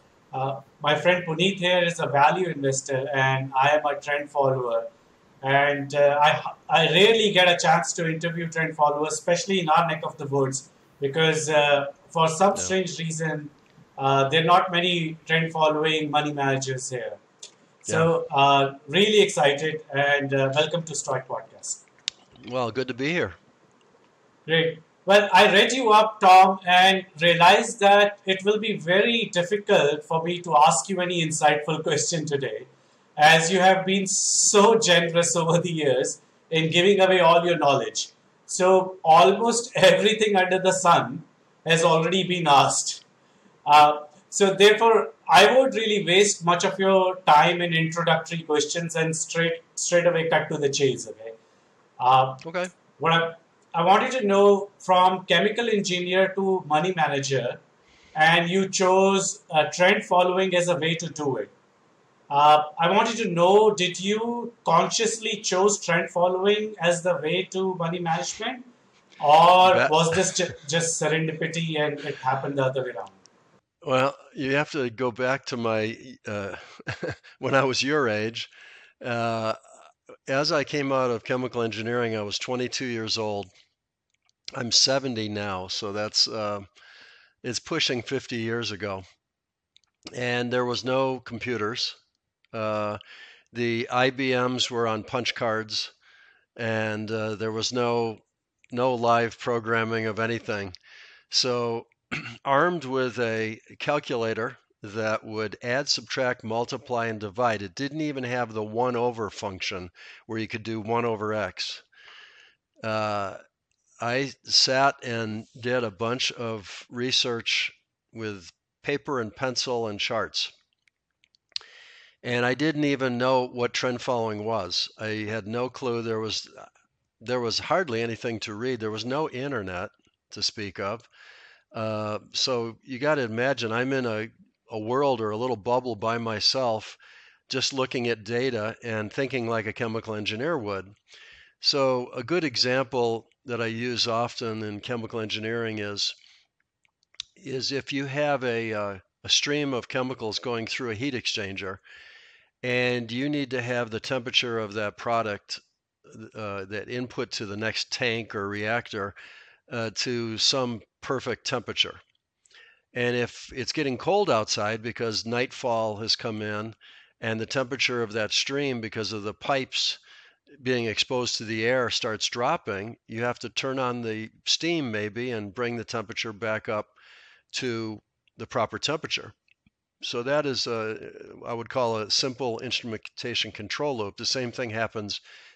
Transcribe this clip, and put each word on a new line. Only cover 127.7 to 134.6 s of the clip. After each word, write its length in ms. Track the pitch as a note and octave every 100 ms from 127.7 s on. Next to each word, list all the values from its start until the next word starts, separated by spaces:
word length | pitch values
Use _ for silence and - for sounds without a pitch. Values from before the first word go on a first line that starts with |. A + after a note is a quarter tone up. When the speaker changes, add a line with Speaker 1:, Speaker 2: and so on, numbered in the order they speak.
| E3 E3+ A2+
Speaker 2:
anything 400 | A#2 A2 B2+ A2
to 120 | -
read. 280 | G#2 B2+ B2
There 100 | G#2+
was 140 | G#2+ A2+
no 240 | C#3 D#3
internet 640 | B2 C#3 B2+ F#2+ F2+ G#2 _ _ _ _
to 120 | G#2
speak 340 | - - G2+ -
of. 240 | G2 A#2 _ _ - - - _ _
Uh, 460 | - A2 G#2+ G#2+ G#2+ -
so 420 | - - B2 A#2 A2+
you 160 | - B2
gotta 220 | D3 D3+
imagine 500 | A#2+ A2 B2+ B2+ A#2
I'm 220 | A2+ C3
in 120 | C3+ B2
a, 220 | G#2+ G2+ _ _ _